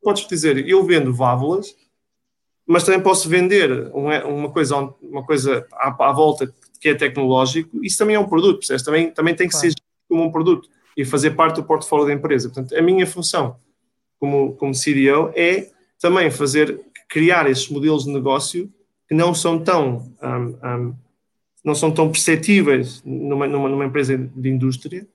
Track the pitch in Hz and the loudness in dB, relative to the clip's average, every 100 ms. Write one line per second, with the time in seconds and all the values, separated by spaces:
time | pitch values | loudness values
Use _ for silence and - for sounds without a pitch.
0 | 208 202 - 175 156 135 151 190 180 170 | 0 -2 -2 -2 2 0 4 2 4 2
1 | 135 123 127 123 139 185 208 - _ _ | 2 0 0 2 0 -2 -6 -18 _ _
2 | _ _ _ _ _ _ - 170 170 185 | _ _ _ _ _ _ 0 0 4 2
3 | 190 180 160 180 180 202 160 123 - - | 4 2 2 2 4 4 2 0 -4 -6
4 | 143 151 135 143 147 147 143 143 139 131 | -2 -2 -4 -6 -4 -2 0 -2 -4 -10
5 | - 143 131 151 131 123 - - 131 131 | -14 -14 -2 -2 0 -2 -4 -6 -4 2
6 | 131 139 156 143 131 _ _ _ 156 139 | 2 4 2 2 -6 _ _ _ -2 0
7 | 147 127 135 131 131 156 160 - - - | 0 0 2 2 2 0 -6 -8 -6 0
8 | 214 214 202 165 190 190 - 131 131 156 | 2 2 2 2 2 2 -2 -4 0 0
9 | 165 160 165 170 180 156 170 156 _ _ | 0 -2 -2 0 -2 0 0 -2 _ _
10 | _ 165 165 160 160 170 - _ _ - | _ 0 0 0 0 0 -2 _ _ -8
11 | 131 143 151 156 160 160 160 156 - 151 | -2 0 0 2 0 0 -2 -2 0 0
12 | 147 143 147 139 120 127 131 156 170 185 | 0 0 0 -2 -2 -10 -6 0 2 2
13 | 180 180 165 175 131 - _ _ _ _ | 0 -4 -4 -2 -4 -8 _ _ _ _
14 | _ _ 143 139 135 131 139 131 - 139 | _ _ -2 0 0 -2 -6 -4 -2 2
15 | 135 143 165 - 170 190 190 _ _ _ | 4 4 2 0 0 0 -4 _ _ _
16 | 175 185 165 - 139 143 151 - - - | 0 2 2 0 -2 2 2 0 -14 -20
17 | _ 151 165 175 143 131 - 143 151 156 | _ 0 4 4 2 0 -2 -2 0 0
18 | 135 139 131 135 139 175 196 _ _ _ | -2 -4 -2 -2 -4 -8 -10 _ _ _
19 | _ 160 175 160 175 165 160 180 139 120 | _ 0 2 0 0 -2 0 0 0 -4
20 | - - 131 123 123 123 127 120 123 123 | -10 -12 -8 -6 -6 -8 -8 -6 -6 -10
21 | _ _ _ _ _ _ 151 151 160 156 | _ _ _ _ _ _ -4 -2 0 0
22 | 160 160 - 156 160 202 151 131 123 - | 0 0 0 0 4 2 4 2 0 -10
23 | 139 131 143 139 143 143 135 139 139 131 | -12 -8 -4 -2 -2 -2 -2 -2 -2 -2
24 | 131 135 127 131 131 131 131 127 - 180 | -2 -2 -4 -6 -4 0 -2 -4 -8 -14
25 | 202 | -16